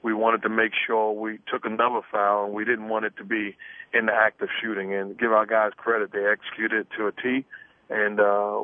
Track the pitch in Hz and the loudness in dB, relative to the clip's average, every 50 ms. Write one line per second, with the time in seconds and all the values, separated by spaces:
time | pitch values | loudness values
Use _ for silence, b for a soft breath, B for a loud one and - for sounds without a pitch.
0 | - 113 110 107 110 113 113 110 104 110 110 113 113 110 - - - - 117 110 | -2 -2 0 2 2 2 2 2 0 0 2 2 0 2 0 -4 -2 0 0 0
1 | 110 107 107 107 110 110 110 107 _ - 127 127 - 113 110 110 117 123 123 110 | 0 0 -2 -4 -6 -8 -8 -10 _ -6 -6 -4 -4 -4 0 2 2 2 2 -2
2 | - - - 107 101 101 104 104 101 104 104 107 107 113 120 110 107 110 110 110 | -4 -2 -2 0 2 2 2 2 0 -2 -4 -4 -2 -2 -2 -2 -2 -4 -2 -2
3 | 110 107 101 - 104 98 113 110 104 101 95 B B B B B B B - 117 | -2 -4 _ -8 -6 -4 -2 -2 -2 -4 -8 B B B B B B B -2 0
4 | 110 110 104 110 110 107 - - - - - - - 113 107 98 95 95 98 98 | 2 2 4 4 4 4 2 -2 -6 -6 -4 -6 -4 -4 -4 -4 -4 -2 -2 -4
5 | 98 98 101 - 120 117 110 107 107 104 113 110 107 104 - - - 113 113 110 | -4 -6 -4 -2 2 4 4 4 4 4 2 2 2 2 -2 -4 -2 0 0 0
6 | 104 95 - 101 101 104 107 - - - - - 110 110 113 110 98 _ - - | 0 -2 -2 0 2 2 2 0 -2 -14 -6 -4 -2 0 0 -2 -2 _ -6 -2
7 | 110 101 - - - 127 127 135 139 B B B B B B B B _ - 107 | -2 -2 -4 -2 -2 0 0 0 -2 B B B B B B B B _ -2 0
8 | 104 104 104 104 104 101 101 104 104 104 104 107 | 0 0 4 4 4 4 4 2 0 0 -2 -2